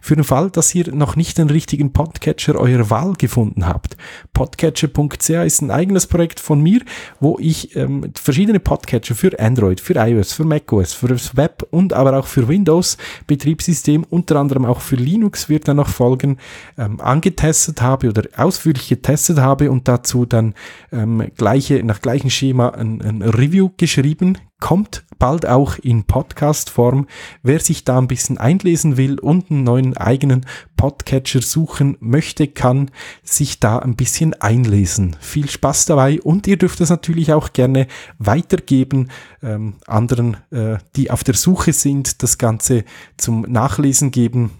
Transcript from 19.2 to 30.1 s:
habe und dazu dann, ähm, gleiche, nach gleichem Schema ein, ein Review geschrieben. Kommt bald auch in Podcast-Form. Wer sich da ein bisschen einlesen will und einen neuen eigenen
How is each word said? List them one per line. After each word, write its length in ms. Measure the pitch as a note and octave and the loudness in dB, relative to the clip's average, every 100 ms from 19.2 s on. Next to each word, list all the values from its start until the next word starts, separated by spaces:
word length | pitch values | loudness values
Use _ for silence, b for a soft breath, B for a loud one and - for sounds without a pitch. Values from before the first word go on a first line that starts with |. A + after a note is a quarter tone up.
| - D#3+ | 2 2
habe 320 | C3 C#3 D3 | 2 2 2
und 180 | B2+ B2+ | 0 0
dazu 380 | B2 - B2 A#2+ | 0 0 -2 0
dann, 280 | A#2 A2+ G2+ B B B | 2 0 -4 B B B
ähm, 380 | A#2+ A2 A2+ - - | -4 -2 -2 -4 -2
gleiche, 460 | G#2+ B2+ C3+ C#3 | 0 0 2 0
nach 160 | A2 G#2 | 0 -2
gleichem 300 | - C3+ C3 | -2 -2 -2
Schema 400 | - C3+ B2+ A#2+ | -2 0 2 0
ein, 300 | - A2 A2 | -2 -6 -4
ein 200 | G#2+ A2 | -6 -2
Review 480 | G2+ A2 C#3 F#3 F#3+ - | 0 2 2 2 2 0
geschrieben. 640 | E3+ - C3+ D#3 F#3 F#3+ - _ | 0 2 0 2 0 0 -6 _
Kommt 440 | - F3 G#3 - _ - | -2 0 0 -8 _ -2
bald 260 | B2+ D#3+ - | 0 0 2
auch 320 | B2+ C#3+ - | 2 2 -2
in 240 | B2+ A#2 | 0 0
Podcast-Form. 1040 | - B2+ - - D3 D3+ - - A#2+ C3+ C#3 B B B | 2 -2 -2 -2 0 0 -4 0 2 2 -2 B B B
Wer 160 | A#2+ D#3 | 0 0
sich 240 | - D#3+ | 0 -4
da 120 | - B2+ | 0 2
ein 120 | B2+ | 2
bisschen 300 | B2+ - C3 | -2 -4 -2
einlesen 580 | A#2+ F#3 F3+ E3 D#3 B2+ | 2 2 2 2 2 2
will 240 | C3 C#3 | 0 0
und 320 | - F3+ F3+ | 0 0 2
einen 100 | D3 | 0
neuen 340 | B2 B2 C3 B2+ | 2 2 0 -2
eigenen 500 | - | 0